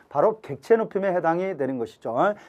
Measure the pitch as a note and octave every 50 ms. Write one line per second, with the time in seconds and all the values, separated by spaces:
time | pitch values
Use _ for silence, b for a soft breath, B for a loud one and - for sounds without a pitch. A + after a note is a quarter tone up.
0 | B B - C#3+ E3+ A3 A3 - - - C#3 - - - A3+ A3+ G#3+ - - F#3+
1 | G3 G3 F3 F3+ E3 E3 E3 F3 F#3+ F#3+ F#3 C3+ C3+ B2+ C3+ B2 A2+ - - _
2 | - B2 A2+ C3 F3 G3+ G#3 B B